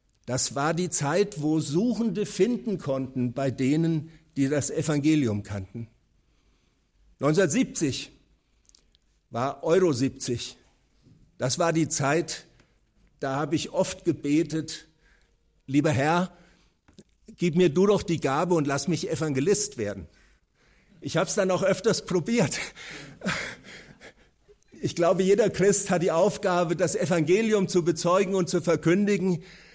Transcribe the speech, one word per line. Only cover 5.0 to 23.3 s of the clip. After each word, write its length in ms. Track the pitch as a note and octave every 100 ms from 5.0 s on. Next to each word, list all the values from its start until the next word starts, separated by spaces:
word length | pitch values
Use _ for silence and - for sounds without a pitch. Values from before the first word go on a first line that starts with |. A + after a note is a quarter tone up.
| C#3+ D#3 B2 G2+
kannten. 460 | G2+ G#2 F#2+ A#2 A2+ _ _ _ _ _ _ _ _ _ _ _ _ _
Neunzehnhundertsiebzig 920 | C3+ D#3 F#3 F#3+ C4 - D3+ A#2+ - - _ _ _ _ _ _ _ _ _ _ _
war 320 | A#2 C3+ - E3
Euro 260 | E3+ F#3
siebzig. 640 | B2 C3 - - A#2 - - _ _ _ _ _ _ _ -
Das 220 | B2 D3+
war 140 | E3+
die 160 | D#3+ D3+
Zeit, 580 | - C3+ D#3 A#3+ - - _ _ _ _ _ _ _
da 160 | C#3 C3+
habe 200 | D3+ D#3+
ich 160 | -
oft 340 | F3 F#3 - -
gebetet: 840 | D3 C#3+ D3 E3 D#3+ C#3 - - _ _ _ _ _ _ _ -
"Lieber 240 | C3+ D3+
Herr, 420 | C3 D3 F3 F#3 - _ _ _ _ _ - - _ - -
gib 220 | F3 D#3+
mir 120 | F3+
du 160 | D3 G3+
doch 180 | G3+
die 180 | - D#3+
Gabe 340 | C#3+ C#3 F3 F3
und 100 | C#3+
lass 220 | C#3 -
mich 220 | D#3 -
Evangelist 680 | A#2 D#3 C3 D3+ G3+ - -
werden." 300 | G#2 G2 D2+ _ _ _ _ _ _ _ _ -
Ich 160 | - D#3+
hab's 180 | F3+ -
dann 160 | F#3
auch 120 | F3+
öfters 420 | F#3+ F#3 A3+ F#3 -
probiert. 540 | F3+ E3+ A#3 D3+ - - - - - - - -